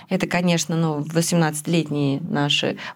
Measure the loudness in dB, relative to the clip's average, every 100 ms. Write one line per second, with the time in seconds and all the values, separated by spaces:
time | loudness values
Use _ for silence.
0 | -4 -2 0 0 2 2 0 0 0 0
1 | -2 -2 2 2 2 0 0 0 0 0
2 | 0 0 -2 -2 0 0 0 -4 -6